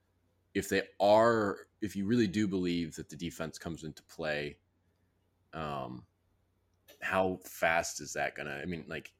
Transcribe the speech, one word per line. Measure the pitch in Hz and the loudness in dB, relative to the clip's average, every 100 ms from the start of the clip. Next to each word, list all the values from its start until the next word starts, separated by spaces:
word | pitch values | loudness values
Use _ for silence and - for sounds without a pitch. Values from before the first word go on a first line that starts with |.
| _ _ _ _ _ | _ _ _ _ _
if | 98 95 | -4 0
they | 98 - - | 0 -2 2
are, | 101 107 117 113 101 95 - _ | 8 8 8 6 2 0 -8 _
if | 104 95 | -6 -4
you | 98 | 0
really | 120 107 | 2 4
do | 104 107 | 2 0
believe | 95 90 87 80 | 0 0 0 -2
that | 78 78 | -6 -12
the | 76 | -10
defense | 85 - 80 - | -8 -6 -8 -8
comes | 87 78 | -10 -8
into | 78 - | -10 -14
play, | - - 78 73 73 - _ _ _ _ _ _ _ _ _ | -16 -8 -4 -4 -4 -10 _ _ _ _ _ _ _ _ _
um, | 80 78 69 64 62 - _ _ _ _ _ _ _ - - | -8 -6 -6 -8 -12 -18 _ _ _ _ _ _ _ -20 -10
how | - 95 95 87 | -2 0 2 -2
fast | - - 85 82 82 - | -8 -2 2 2 0 -6
is | 73 | -8
that | 76 71 - | -4 -4 -4
gonna, | 73 69 | -8 -8
I | |
mean, | 82 85 - | -6 -6 -8
like, | 80 - _ | -12 -12 _